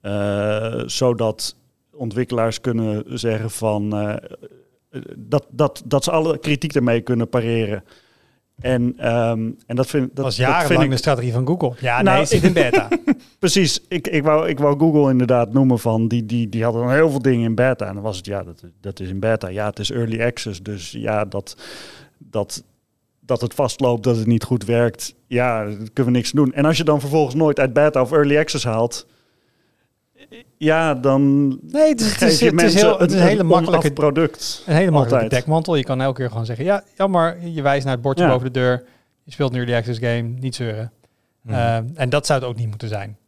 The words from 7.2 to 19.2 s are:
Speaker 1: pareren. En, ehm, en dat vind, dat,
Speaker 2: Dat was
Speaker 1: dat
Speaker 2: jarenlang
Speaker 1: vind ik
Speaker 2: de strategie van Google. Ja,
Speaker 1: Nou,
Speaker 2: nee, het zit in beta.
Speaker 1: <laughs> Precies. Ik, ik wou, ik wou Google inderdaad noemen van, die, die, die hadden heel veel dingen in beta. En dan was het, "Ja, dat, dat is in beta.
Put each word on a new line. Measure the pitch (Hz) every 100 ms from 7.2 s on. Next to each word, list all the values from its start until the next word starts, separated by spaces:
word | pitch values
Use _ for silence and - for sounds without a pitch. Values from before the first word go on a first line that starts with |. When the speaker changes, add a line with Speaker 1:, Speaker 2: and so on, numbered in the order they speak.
| 113
Speaker 1:
pareren. | 123 113 117 107 104 - - _ _ _ _ _ _
En, | 123 127 120 -
ehm, | 120 117 113 113 113 - _
en | 120
dat | 131
vind, | 147 127
dat, | -
Speaker 2:
Dat | 135
was | 98
Speaker 1:
dat | 127
Speaker 2:
jarenlang | 160 151
Speaker 1:
vind | 135
ik | 135
Speaker 2:
de | 131
strategie | - 131 123
van | 117 127
Google. | 175 139 120
Ja, | 131 120
Speaker 1:
Nou, |
Speaker 2:
nee, | 196 190
het | -
zit | 190
in | 190
beta. | 170 131 381 - 339 - -
Speaker 1:
<laughs> | _ _
Precies. | 180 202 170 - _
Ik, | 175 -
ik | 165
wou, | 143 151 165
ik | 143
wou | 147 143
Google | 165 151 143
inderdaad | 127 123 127 117
noemen | 127 131 120
van, | 117 113 113
die, | 117 107
die, | 120 113
die | 113
hadden | 113 117 123
heel | 135 160
veel | 139
dingen | 127 123 113
in | 110
beta. | 127 127 101
En |
dan | 98
was | 107 95
het, | 92
"Ja, | 101
dat, | 87 82 87 80
dat | 98 90
is | 95
in |
beta. | 95